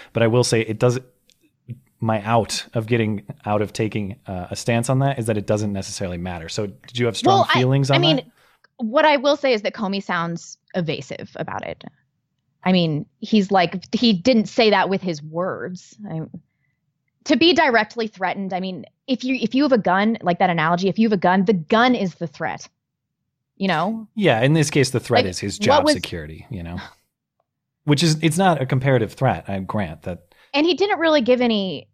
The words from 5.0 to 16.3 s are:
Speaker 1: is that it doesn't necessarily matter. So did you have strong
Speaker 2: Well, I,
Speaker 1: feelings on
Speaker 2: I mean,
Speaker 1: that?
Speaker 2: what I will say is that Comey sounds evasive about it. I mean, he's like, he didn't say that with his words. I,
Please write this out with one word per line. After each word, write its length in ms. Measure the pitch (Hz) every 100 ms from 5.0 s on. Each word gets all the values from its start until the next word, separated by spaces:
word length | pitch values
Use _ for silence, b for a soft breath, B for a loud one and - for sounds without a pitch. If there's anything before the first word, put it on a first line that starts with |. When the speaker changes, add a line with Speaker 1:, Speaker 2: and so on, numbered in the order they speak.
| 139 135
Speaker 1:
is 60 | 113
that 120 | 107
it 100 | 95
doesn't 260 | 107 107
necessarily 440 | 98 92 - 95 87
matter. 300 | 90 87 82
So 180 | - 104
did 300 | - - 120
you 60 | 120
have 100 | 101
strong 220 | 294 392
Speaker 2:
Well, 80 | 320
I, 100 | -
Speaker 1:
feelings 300 | 127 139 135
on 40 | 214
Speaker 2:
I 20 |
mean, 160 | 339 269
Speaker 1:
that? 80 | - b b b b -
Speaker 2:
what 280 | 226 277 311
I 120 | 285
will 180 | 285 294
say 180 | 269
is 100 | 220
that 100 | 202
Comey 280 | 214 196 196
sounds 540 | - 175 170 165 - - _ 185
evasive 560 | 156 143 - - - -
about 300 | 160 95 -
it. 180 | - - _ _ _ _ _ _ _
I 80 | 185
mean, 340 | 185 165 151 - _
he's 300 | 220 220 190
like, 320 | 196 175 185 -
he 200 | 220 233
didn't 320 | 185 254 226 202
say 220 | - 220
that 180 | 196 170
with 140 | 190
his 200 | 185 151
words. 760 | 156 160 180 107 147 180 - 220 202
I, 120 | 160 160